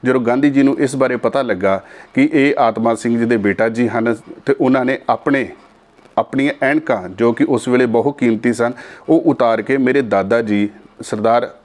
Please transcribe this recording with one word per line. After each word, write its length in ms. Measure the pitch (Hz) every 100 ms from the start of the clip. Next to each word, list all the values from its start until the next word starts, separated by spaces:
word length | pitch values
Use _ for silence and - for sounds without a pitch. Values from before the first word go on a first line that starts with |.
| 127
ਜਦੋਂ 160 | 127
ਗਾਂਧੀ 280 | 117 127 143
ਜੀ 140 | 139
ਨੂੰ 160 | 139 139
ਇਸ 160 | 139 135
ਬਾਰੇ 200 | 131 123
ਪਤਾ 260 | 117 135
ਲੱਗਾ 400 | 123 98 95 98 - - -
ਕਿ 160 | - 147
ਇਹ 220 | 131 139 -
ਆਤਮਾ 360 | 117 113 117 113
ਸਿੰਘ 240 | 120 117
ਜੀ 60 | 117
ਦੇ 120 | 117
ਬੇਟਾ 320 | 101 95 113
ਜੀ 200 | 113 120
ਹਨ, 260 | 113 113 110 - - -
ਤੇ 100 | 139
ਉਹਨਾਂ 240 | 139 131 127
ਨੇ 140 | 135 -
ਆਪਣੇ, 400 | 113 - 139 117 - - _ _ _ _ -
ਆਪਣੀਆਂ 360 | 110 135 139 - 135
ਐਨਕਾਂ, 440 | 151 156 113 90
ਜੋ 220 | 98 117
ਕਿ 140 | 113 -
ਉਸ 180 | 123 127
ਵੇਲੇ 180 | 123 123
ਬਹੁਕੀਮਤੀ 680 | 113 127 139 123 110 123
ਸਨ, 180 | 120 120 120 - - -
ਉਹ 120 | 160 165
ਉਤਾਰ 360 | 139 120 110
ਕੇ 160 | 107 135
ਮੇਰੇ 240 | 127 135
ਦਾਦਾ 400 | 120 101 98 117
ਜੀ 280 | 113 104 101 - - _
ਸਰਦਾਰ 520 | - 107 110 117 113 -